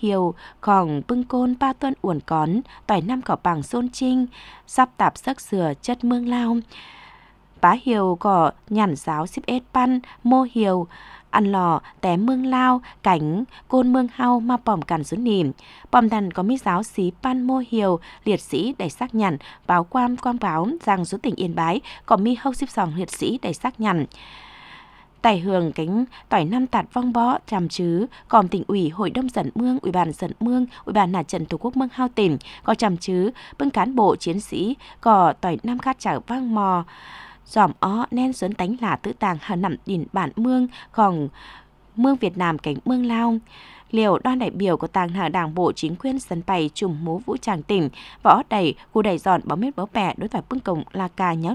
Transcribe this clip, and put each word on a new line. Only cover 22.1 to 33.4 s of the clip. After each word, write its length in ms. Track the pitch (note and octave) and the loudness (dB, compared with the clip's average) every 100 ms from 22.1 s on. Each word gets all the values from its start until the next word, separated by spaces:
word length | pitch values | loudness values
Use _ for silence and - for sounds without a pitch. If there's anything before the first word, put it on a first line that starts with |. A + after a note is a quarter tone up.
| D#3 | 2
mi 200 | A3 B3 | 2 0
hốc 160 | C#4 B3+ | -4 -4
ship 140 | C4+ | -4
sòng 240 | - F3 D#3+ | -2 -2 -4
liệt 140 | F#3 | -6
sĩ 280 | - - B3+ | -4 -4 -4
đầy 120 | F#3+ | -6
xác 260 | D3+ B3 A#3 | -4 -6 -2
nhận. 260 | G#3+ F3 C#3 - - - - - - - - - _ _ | 0 0 -2 -8 -20 -20 -20 -20 -20 -20 -20 -20 _ _
Tài 180 | A#3 F#3+ | 2 2
hường 320 | F#3 F#3 E3 | 2 0 0
cánh 320 | - D#3+ G#3 B3+ - - | -2 -2 -2 -2 -8 -2
tỏi 160 | G#3 | 0
năm 220 | D#3 A#3+ C4 | 0 0 0
tạt 200 | A3 - | -2 -2
vong 200 | B3 B3 | -4 -2
bó, 260 | A#3 A#3+ C4 - | 0 0 0 -2
tràm 220 | G3 F3 | -4 -2
chứ, 380 | - F3 E3+ B3 - - | -2 -2 0 -2 -8 2
còn 200 | A3+ F#3 | 2 4
tỉnh 140 | G3 - | -2 -2
ủy, 220 | G3+ D#3 | 0 -2
hội 220 | F3 F#3+ | -2 -4
đồng 180 | B3 C4 | -4 -4
dẫn 220 | A3 C#3+ | -4 -4
mương, 240 | - B3 B3+ | -2 -2 -2
ủy 100 | - | 0
ban 200 | F3+ E3 | 0 0
dẫn 200 | C#3+ C#3+ - | -4 -8 -4
mương, 260 | A3+ B3+ B3 - | -2 0 -2 -6
ủy 80 | - | -2
ban 200 | G#3 F3+ | 0 2
nà 100 | F#3 | 0
trận 240 | D3+ F3+ D#3+ | -2 -6 -4
tổ 100 | E3 | -6
quốc 200 | A#3+ C4 | -4 -2
mương 120 | C4 | -4
hao 160 | - B3+ | -2 -2
tỉnh, 300 | A#3+ G3 C#3 - - | 2 2 0 -6 -6
có 120 | - | -2
tràm 220 | G#3+ G#3+ F3 | 0 0 0
chứ, 340 | - F3+ G3+ - | -2 0 0 -4